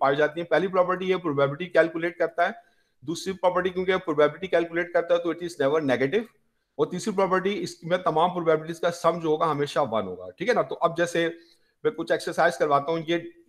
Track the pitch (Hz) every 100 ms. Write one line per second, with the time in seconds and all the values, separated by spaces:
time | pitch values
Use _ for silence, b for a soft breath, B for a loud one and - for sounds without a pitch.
0 | 135 143 151 160 170 156 185 185 180 180
1 | 185 185 175 143 139 147 180 170 165 170
2 | 170 170 165 - 180 226 _ _ _ _
3 | 131 165 185 185 180 180 185 180 185 185
4 | 175 147 147 151 185 170 170 170 175 170
5 | 170 170 170 165 175 - 139 160 143 120
6 | 139 202 226 _ _ _ _ - 160 180
7 | 220 190 190 185 190 202 175 - 165 180
8 | 175 156 180 180 160 156 160 165 175 170
9 | 165 175 160 156 165 143 143 160 131 110
10 | 95 90 92 - 202 208 - - 170 156
11 | 170 170 165 170 b b b b 151 160
12 | 165 160 180 170 170 - 156 139 147 165
13 | 156 170 170 -